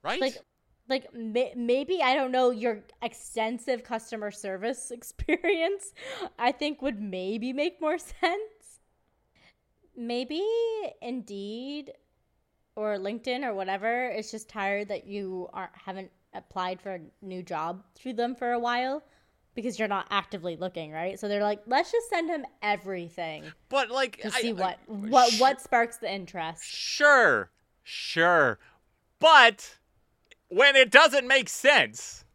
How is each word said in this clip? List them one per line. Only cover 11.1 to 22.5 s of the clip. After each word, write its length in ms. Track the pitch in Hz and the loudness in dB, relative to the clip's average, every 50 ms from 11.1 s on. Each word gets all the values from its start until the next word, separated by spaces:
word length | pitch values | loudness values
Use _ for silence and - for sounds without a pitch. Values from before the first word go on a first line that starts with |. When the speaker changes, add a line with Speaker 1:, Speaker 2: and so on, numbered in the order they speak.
| 254 254 202 - 202 196 196 202 220 233 254 277 285 302 277 - - _ _ _ _ _ _ _ _ _ _ _ _ _ _ _ _ | -8 -8 -10 -10 -12 -10 -10 -10 -10 -10 -10 -10 -10 -10 -12 -14 -20 _ _ _ _ _ _ _ _ _ _ _ _ _ _ _ _
Speaker 2:
or 200 | 214 214 214 208 196 | -6 -4 -4 -4 -4
LinkedIn 460 | 190 196 226 226 - 262 247 254 285 | -4 -6 -6 -6 -6 -6 -4 -4 -4
or 100 | 240 208 | -4 -4
whatever 540 | 190 190 190 190 196 202 226 233 247 254 247 | -4 -4 -4 -4 -4 -2 -2 -2 -2 -4 -4
is 200 | 208 214 214 - | -6 -8 -8 -8
just 180 | - 220 220 - | -12 -14 -14 -12
tired 400 | - 220 196 196 202 202 208 202 | -8 -4 -2 -2 -2 -2 -4 -6
that 180 | 202 - - | -6 -8 -8
you 420 | - 202 208 196 185 185 185 180 - | -10 -10 -8 -8 -8 -8 -8 -10 -10
aren't, 220 | - 196 185 - - | -10 -12 -12 -12 -14
haven't 360 | - - 190 185 190 190 - _ _ _ _ - | -16 -14 -12 -12 -12 -12 -14 _ _ _ _ -16
applied 460 | - - _ - 190 185 185 185 180 | -16 -16 _ -8 -6 -6 -4 -6 -8
for 120 | _ 196 190 | _ -10 -10
a 40 | 175 156 - _ _ | -10 -12 -18 _ _
new 200 | - 190 180 180 | -14 -12 -12 -12
job 400 | 175 - 180 151 156 170 190 190 - _ _ | -10 -8 -6 -6 -4 -6 -8 -10 -14 _ _
through 180 | _ - 254 | _ -12 -8
them 220 | 247 220 240 240 262 | -4 -4 -4 -4 -4
for 160 | - 247 240 | -4 -4 -2
a 60 | 240 240 | -2 -2
while 440 | 233 240 240 247 254 262 269 302 _ _ _ _ _ _ _ _ _ _ _ | -2 -2 -2 -2 -2 -2 -4 -6 _ _ _ _ _ _ _ _ _ _ _
because 240 | 254 214 247 190 - | -8 -8 -6 -4 -4
you're 100 | 220 208 | -2 -2
not 180 | 208 190 - - | -2 -4 -2 -2
actively 440 | 208 196 185 - - 185 160 180 165 | -2 -2 -2 -4 -12 -8 -8 -8 -6
looking, 360 | 156 180 185 185 170 160 151 | -6 -8 -8 -6 -8 -12 -8
right? 260 | 156 160 170 190 196 190 | -8 -6 -6 -6 -6 -6
So 80 | - 202 | -4 -4
they're 140 | 202 202 | -2 0
like, 200 | 208 208 208 208 208 | 0 0 -2 -4 -4
"Let's 240 | 226 247 285 349 - | -2 0 0 0 0
just 200 | - 466 466 466 | -2 -2 -2 0
send 180 | 440 349 339 320 | -2 -2 -2 -2
him 160 | 339 302 262 - | -6 -6 -8 -12